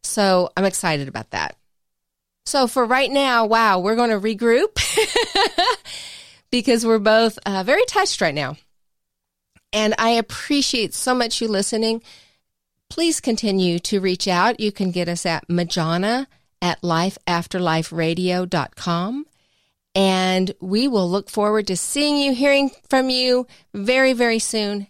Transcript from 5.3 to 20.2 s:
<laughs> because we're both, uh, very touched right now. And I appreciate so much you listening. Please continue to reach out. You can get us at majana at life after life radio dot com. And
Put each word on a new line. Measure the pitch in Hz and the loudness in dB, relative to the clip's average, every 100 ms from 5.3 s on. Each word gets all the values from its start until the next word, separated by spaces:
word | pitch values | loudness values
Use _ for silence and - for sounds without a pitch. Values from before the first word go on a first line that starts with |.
| 349 466 - 381 | 0 0 2 0
<laughs> | 427 - - - - - _ _ | 0 -6 -16 -16 -20 -20 _ _
because | 247 254 233 226 | -2 2 2 2
we're | 220 | 2
both, | 208 220 226 220 - | 4 4 4 0 -6
uh, | 196 | -4
very | 190 311 494 | 0 2 2
touched | 320 359 - | 2 0 0
right | 175 147 | -2 0
now. | 135 147 _ _ _ _ _ _ _ _ _ _ _ | -6 -8 _ _ _ _ _ _ _ _ _ _ _
And | 214 214 - | 0 0 2
I | 226 | 2
appreciate | 233 226 - - 285 269 247 208 | 2 -2 -8 -2 -2 0 -2 -2
so | - - | -4 -2
much | 254 233 - | 0 0 -2
you | 226 | -2
listening. | 202 202 226 220 226 - - _ _ _ _ _ _ _ | -2 -2 -2 -2 -2 -6 -20 _ _ _ _ _ _ _
Please | - 339 311 | -2 -2 0
continue | - 220 220 190 185 170 | -2 -2 0 2 0 0
to | - 202 | -2 -2
reach | 190 180 - | 0 -2 0
out. | 175 202 240 | 2 2 0
You | 214 | -4
can | - 190 | -2 -2
get | 180 175 | -2 -4
us | 175 180 | -4 -4
at | 160 - | -4 -2
majana | 175 170 - 160 170 202 240 277 _ _ _ | -2 0 -2 -2 0 0 -2 -4 _ _ _
at | 180 165 | -4 -2
life | 175 165 180 - - | -2 0 0 -4 -4
after | 170 170 185 | -4 -2 -4
life | 180 160 160 | 0 0 -2
radio | 165 160 170 180 180 185 | -2 -2 0 -2 -2 -2
dot | 175 135 - | -2 -4 -6
com. | - 170 185 262 302 _ _ _ _ _ _ 190 | -4 -4 -4 -6 -10 _ _ _ _ _ _ 0
And | 196 185 | 2 2